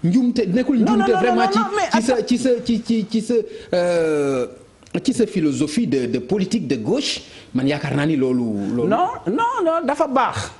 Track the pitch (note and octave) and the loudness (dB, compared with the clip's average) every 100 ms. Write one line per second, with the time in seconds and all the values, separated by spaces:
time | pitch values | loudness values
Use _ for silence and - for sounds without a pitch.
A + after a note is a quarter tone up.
0 | E3 G3 B3 A#3+ G3 F#3+ B3+ C4 G#3+ - | 2 2 2 0 0 0 2 2 4 2
1 | - - A#3+ A#3+ - G4+ G#4 G#4 F#4 A3 | 4 4 2 2 2 2 0 0 0 0
2 | A3+ B3 - A#3+ B3 A#3+ A#3+ A#3 - A3+ | 2 0 2 0 2 0 0 -2 0 -2
3 | G3+ A3+ G#3+ A#3 G#3 - - F3+ F3 E3+ | 0 -4 0 0 0 -8 -4 0 2 2
4 | D#3+ D3+ C#3+ C3+ A#2+ - - - - E3+ | 0 0 0 0 -4 -8 -20 -20 -8 -4
5 | - A#2+ G#3+ G3 D#3 B2+ D3 - A#3+ C3+ | -2 2 0 2 0 0 -2 0 0 0
6 | A#2+ B2 - G3+ F#3+ A3 D3 C3 A2 A#3 | 0 -4 -2 -2 0 -2 -2 -4 0 -2
7 | - - - - - B2+ C3 D3 D3 C3+ | -2 -6 -10 -20 -6 -2 0 -2 -2 -2
8 | D3 D3+ C3 B2+ A#2+ G#2 G2 A#2 D3 A3 | 0 2 2 0 0 -2 -2 -2 0 2
9 | F#4 B4+ - B3 A#4 B4+ E4+ E4 C4+ C#4 | 0 -2 -4 -2 0 0 0 0 -2 -2
10 | D#4 C4 A3+ A2 - - | 0 2 0 -2 -8 -12